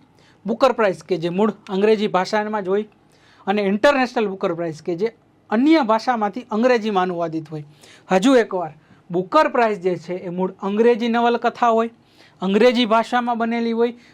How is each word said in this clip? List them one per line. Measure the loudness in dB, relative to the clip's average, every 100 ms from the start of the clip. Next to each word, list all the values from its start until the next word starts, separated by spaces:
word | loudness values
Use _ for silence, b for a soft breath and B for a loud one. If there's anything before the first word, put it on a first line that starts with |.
| _ b b b -8
બુકર | 0 2
પ્રાઇઝ | 2 0 -2
કે | -4 -4
જે | -2
મૂળ | 0 -2 -2 -6
અંગ્રેજી | -2 0 2 0
ભાષામાં | -2 -2 -2 -4 -6
જ | -2
હોય | -4 -4 _ _ b b b -4
અને | -2
ઇન્ટરનેશનલ | 0 2 2 2 0 -2 -4
બુકર | -4 -4 -4
પ્રાઇઝ | -6 -8
કે | -8 -4
જે | -6 -6 _ _ _
અન્ય | 0 4 4
ભાષામાંથી | 4 0 0 -2 -2 -6 -6
અંગ્રેજીમાં | 0 2 2 0 -2
અનુવાદિત | -2 -2 -4 -6 -8
હોય. | -12 -14 B B B -2
હજુ | 2 4 4
એકવાર, | 2 -2 -8 -12 b b -6
બુકર | -6 0 2 2
પ્રાઇઝ | 2 0 0
જે | -2 -4
છે | -6 -10
એ | -8
મૂળ | -4 -4 -4
અંગ્રેજી | -4 2 2 2 0
નવલકથા | 0 0 0 -2 0 0
હોય, | 2 0 -6 b b b b
અંગ્રેજી | -2 4 4 4 2
ભાષામાં | 0 0 -2 -2 -2
બનેલી | -2 -2 -2
હોય | 0 -2 -2 B